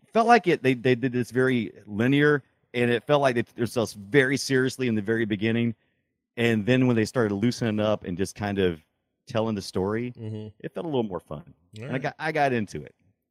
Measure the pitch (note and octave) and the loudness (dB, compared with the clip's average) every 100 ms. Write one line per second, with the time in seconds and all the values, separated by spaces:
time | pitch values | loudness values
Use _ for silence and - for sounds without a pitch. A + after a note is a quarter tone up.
0 | _ A3 A3+ A#3 F3 C#3+ C3 B2+ B2+ B2+ | _ 0 6 4 6 2 2 2 2 2
1 | C3 A#2+ A#2+ B2 C3 B2 G#2 - G#2 G2+ | 0 -2 -2 0 2 2 -2 -8 -10 0
2 | A#2+ C#3+ D3 D3 - _ _ B2 A#2+ A#2+ | 2 4 4 2 -2 _ _ -2 0 0
3 | - D3 C#3 A#2+ A2 - A#2 - G#2+ A2+ | 2 2 4 2 -2 -4 -4 -2 -2 -4
4 | G2 C#3 C3 C#3 - C3+ C3 - B2+ G#2+ | 0 2 4 0 0 0 0 -2 -2 -2
5 | G2+ A2+ A2+ G#2 A2 A2+ A#2 A2 _ _ | 0 0 0 -2 0 0 0 -4 _ _
6 | _ _ _ - A#2 A2 G2+ B2+ B2+ A2+ | _ _ _ -2 2 2 2 2 4 2
7 | G#2+ C3 A2 G2+ A#2 - A#2 G#2+ G#2+ G#2 | 0 0 0 0 -2 -2 -4 0 0 -2
8 | - F2 F#2+ - G#2 G2 F#2 D#2+ _ _ | -4 -6 -6 -4 -6 0 0 0 _ _
9 | _ _ - A2+ A2+ G#2 F#2 G2+ F#2+ A2 | _ _ -8 -4 -2 -4 -6 -4 -4 -4
10 | B2 A#2+ A2 G#2+ G#2+ - - - F3 C3+ | -8 -10 -12 -12 -14 -16 -14 -10 -4 -2
11 | A2 F2 - D2+ - _ _ A2 A#2+ C3 | -2 -6 -10 -14 -14 _ _ -16 -10 -8
12 | C#3+ - D#3 D#3 C#3+ A#2+ G2+ D#2 C2+ _ | -8 -8 -6 0 0 0 -4 -10 -14 _
13 | _ _ _ | _ _ _